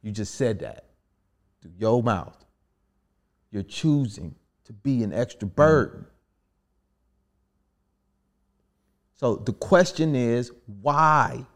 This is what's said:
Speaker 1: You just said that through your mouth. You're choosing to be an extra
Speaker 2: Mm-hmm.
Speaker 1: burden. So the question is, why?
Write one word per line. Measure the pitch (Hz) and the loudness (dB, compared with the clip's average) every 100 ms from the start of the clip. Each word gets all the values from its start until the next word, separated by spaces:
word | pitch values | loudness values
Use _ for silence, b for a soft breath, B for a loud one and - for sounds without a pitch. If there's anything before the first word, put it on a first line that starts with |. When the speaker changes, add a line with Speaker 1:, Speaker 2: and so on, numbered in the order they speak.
Speaker 1:
You | 107 | -10
just | 104 101 - | -8 -10 -4
said | 127 98 | -4 -2
that | 60 - _ _ _ _ _ _ _ _ | -8 -14 _ _ _ _ _ _ _ _
through | 82 87 | -20 -4
your | 110 120 | 0 2
mouth. | 117 98 71 - _ _ _ _ _ _ _ _ _ _ _ | 2 -2 -6 -18 _ _ _ _ _ _ _ _ _ _ _
You're | 104 | -10
choosing | 98 - 160 147 127 104 82 - _ _ _ | -8 -4 0 0 0 -6 -14 -16 _ _ _
to | |
be | 104 139 131 | -8 -2 -2
an | 107 | -2
extra | 82 123 - 101 | -2 -4 -4 -8
Speaker 2:
Mm-hmm. | 92 | 4
Speaker 1:
burden. | 151 156 101 - - _ _ _ _ _ _ _ _ _ _ _ _ _ _ _ _ _ _ _ _ _ _ _ _ _ _ _ _ _ _ _ | 6 6 2 -6 -20 _ _ _ _ _ _ _ _ _ _ _ _ _ _ _ _ _ _ _ _ _ _ _ _ _ _ _ _ _ _ _
So | 127 107 | -2 -2
the | 107 | -4
question | - - 185 180 - 160 135 | -8 4 4 4 0 -2 0
is, | 120 117 120 - - 101 | 0 0 -4 -12 -20 -6
why? | 123 147 156 151 120 65 127 | -2 2 4 4 2 -4 -14